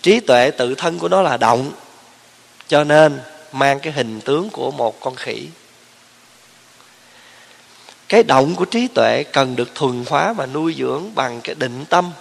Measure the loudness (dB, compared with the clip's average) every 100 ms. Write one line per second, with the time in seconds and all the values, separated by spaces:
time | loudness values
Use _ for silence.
0 | 4 2 4 4 4 0 -4 -2 -4 -4
1 | 0 2 2 2 2 2 -2 -10 -20 -20
2 | -20 _ _ _ _ _ 0 0 4 6
3 | 6 4 -12 -20 -12 0 0 0 -4 -6
4 | -6 -6 -4 -2 -4 -6 -8 -4 -4 -4
5 | -10 -8 -10 -10 -12 -20 _ _ _ _
6 | _ _ _ _ _ _ _ _ -20 _
7 | _ -20 -20 -20 -20 -20 _ -20 -20 -20
8 | _ 2 6 4 4 0 -2 -2 -2 2
9 | 2 0 -2 -2 0 -2 -6 -2 -4 -2
10 | -2 -2 0 -4 -6 -4 -4 -4 -4 -4
11 | -6 -4 -4 -6 -12 -6 -6 -8 -2 -2
12 | -2 -10